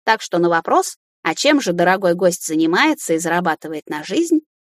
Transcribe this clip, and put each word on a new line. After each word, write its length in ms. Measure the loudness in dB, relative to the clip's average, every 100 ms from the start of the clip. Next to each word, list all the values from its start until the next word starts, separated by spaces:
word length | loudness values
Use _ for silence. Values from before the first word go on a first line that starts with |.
| -2
Так 160 | -2
что 180 | 0 0
на 100 | 2
вопрос, 480 | 0 2 0 0 -8 _ _
а 140 | -6 -2
чем 240 | 2 2
же 140 | 2
дорогой 420 | 2 2 2 2 2
гость 320 | 2 0 -4
занимается 640 | 0 2 2 2 0 -2
и 60 | -2
зарабатывает 680 | 0 -2 -2 -4 -6 -12 -10
на 140 | -10
жизнь, 360 | -4 -2 0 0 -2 _